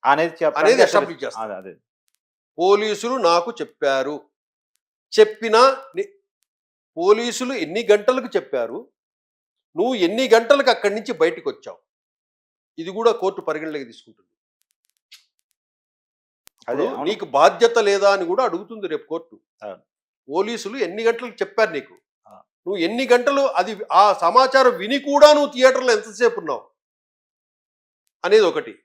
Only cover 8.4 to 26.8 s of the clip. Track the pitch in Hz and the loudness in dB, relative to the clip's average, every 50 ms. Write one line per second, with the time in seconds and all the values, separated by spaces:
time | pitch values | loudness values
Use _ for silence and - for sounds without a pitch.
8.4 | - - - 131 117 110 117 180 247 _ _ _ _ _ _ _ _ _ _ _ | -6 -4 -6 -6 -4 -6 -8 -12 -14 _ _ _ _ _ _ _ _ _ _ _
9.4 | _ _ _ _ _ _ _ 151 190 247 262 220 180 170 202 226 262 247 220 226 | _ _ _ _ _ _ _ -4 -2 -2 0 0 0 0 0 -2 2 4 4 2
10.4 | 233 226 294 277 269 254 226 - - 208 196 220 202 - 240 - 160 170 165 - | 4 4 0 2 2 0 0 0 -2 -4 -4 -4 -8 -10 -4 -2 -2 -2 -2 -4
11.4 | - 139 123 _ _ 120 92 _ _ _ _ _ _ _ _ _ _ _ _ _ | -10 -12 -12 _ _ -20 -20 _ _ _ _ _ _ _ _ _ _ _ _ _
12.4 | _ _ _ _ _ _ _ - 165 175 185 208 226 233 214 - 190 190 190 - | _ _ _ _ _ _ _ -16 -14 -12 -8 0 0 0 2 2 -2 -4 -4 -4
13.4 | 170 - 156 156 156 160 151 147 135 117 117 - _ _ 107 _ _ _ _ _ | -6 -6 -6 -6 -8 -8 -10 -10 -12 -12 -18 -20 _ _ _ _ _ _ _ _
14.4 | _ _ _ _ _ _ _ _ _ _ _ _ _ _ - - _ _ _ _ | _ _ _ _ _ _ _ _ _ _ _ _ _ _ -20 -20 _ _ _ _
15.4 | _ _ _ _ _ _ _ _ _ _ _ _ _ _ _ _ _ _ _ _ | _ _ _ _ _ _ _ _ _ _ _ _ _ _ _ _ _ _ _ _
16.4 | _ _ _ _ _ - 123 139 151 - 135 - 143 160 214 214 - - - 139 | _ _ _ _ _ -10 -6 -4 -4 -6 -6 -6 -6 -6 -6 -6 -10 -4 0 4
17.4 | 151 175 190 175 226 240 233 240 220 202 202 196 196 202 196 196 185 165 180 214 | 4 4 4 4 0 2 2 2 0 0 0 2 2 2 2 0 -2 -4 -2 -2
18.4 | 262 - 165 175 208 - 233 220 202 180 156 147 - _ 156 170 165 _ - 101 | -2 -2 -4 -8 -12 -12 -18 -14 -10 -10 -10 -10 -10 _ -12 -12 -12 _ -20 _
19.4 | _ _ _ _ - 104 95 _ _ _ _ _ _ _ _ _ _ - 139 170 | _ _ _ _ -18 -16 -16 _ _ _ _ _ _ _ _ _ _ -8 -6 -4
20.4 | 196 208 240 220 - 196 220 269 226 165 180 214 226 226 226 233 254 240 - - | -4 -4 -6 -8 -10 -12 -6 -6 -6 -6 -6 -4 -2 -2 -2 -2 -6 -14 -8 -10
21.4 | 202 190 - - - - 156 143 120 _ 90 _ _ _ _ _ _ 107 98 95 | -10 -8 -2 -2 -2 -2 -2 -8 -12 _ -20 _ _ _ _ _ _ _ -20 -20
22.4 | _ _ _ _ _ 175 196 196 165 170 214 240 269 226 240 247 247 262 277 277 | _ _ _ _ _ -8 -6 -4 -4 -4 -4 -4 0 2 2 2 2 0 0 0
23.4 | 277 247 180 170 185 214 220 190 - - 147 170 202 208 190 - 175 170 202 240 | 0 -2 0 -2 -4 -4 -6 -12 -8 0 4 4 4 4 4 2 0 2 4 4
24.4 | 262 262 262 269 254 247 214 175 190 214 269 277 277 285 285 285 294 302 302 294 | 2 4 4 4 4 4 2 0 -6 -4 -4 -4 -4 -2 4 6 8 8 8 6
25.4 | 285 269 - 247 254 262 262 254 254 254 233 208 214 220 208 190 247 233 233 202 | 2 -2 -2 2 4 4 4 4 0 0 0 0 -2 -6 -6 0 0 0 0 -2
26.4 | 175 156 135 110 - _ _ _ | -8 -8 -10 -10 -10 _ _ _